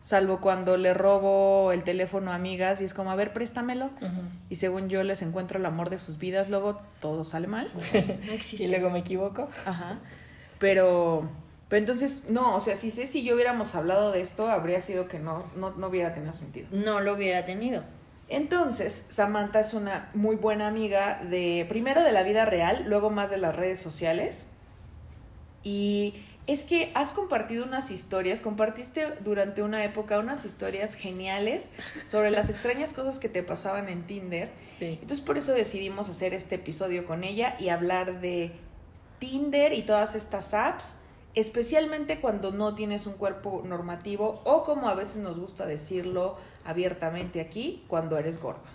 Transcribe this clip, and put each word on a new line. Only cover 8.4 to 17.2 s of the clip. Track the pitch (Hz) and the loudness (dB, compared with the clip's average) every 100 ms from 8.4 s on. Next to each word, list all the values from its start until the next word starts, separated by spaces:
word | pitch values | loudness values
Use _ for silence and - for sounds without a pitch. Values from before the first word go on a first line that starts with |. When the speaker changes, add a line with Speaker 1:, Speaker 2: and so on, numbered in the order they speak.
| - 202 | -4 -2
Speaker 2:
<laughs> | |
Y | 185 | 0
luego | 185 180 | 2 2
me | 175 | 0
equivoco. | 175 185 196 196 277 - | -2 -2 -2 -4 -8 -8
Speaker 1:
Ajá. | - 175 175 214 - - - - - - | -6 -6 -8 -10 -14 -20 -20 -20 -20 2
Pero, | 196 190 185 175 170 165 156 - - - - | 6 8 8 6 4 2 0 -8 -16 -20 2
pero | 208 | 2
entonces, | 214 247 277 - - | 4 0 0 -2 0
no, | 233 254 | 4 4
o | 196 | 4
sea, | 208 196 | 0 -2
si | 226 | -2
Ceci | 220 262 311 | -4 -2 -2
y | |
yo | 247 | 2
hubiéramos | 240 247 240 208 | 4 4 2 0
hablado | - 165 190 208 | 0 4 4 4
de | 190 | 2
esto, | 180 - 220 | -2 -2 2
habría | 208 165 180 | 2 2 0
sido | 180 185 180 | 0 -4 -4
que | 170 | -6
no, | 156 160 180 175 | -6 -6 -8 -6
no, | 190 | -6
no | 180 185 | -4 -2
hubiera | 185 170 | 0 0
tenido | 165 151 | -2 -8
sentido. | 156 143 - - | -10 -12 -14 -6
Speaker 3:
No | 196 214 208 | -2 0 2
lo | 196 | 2
hubiera | 202 | 0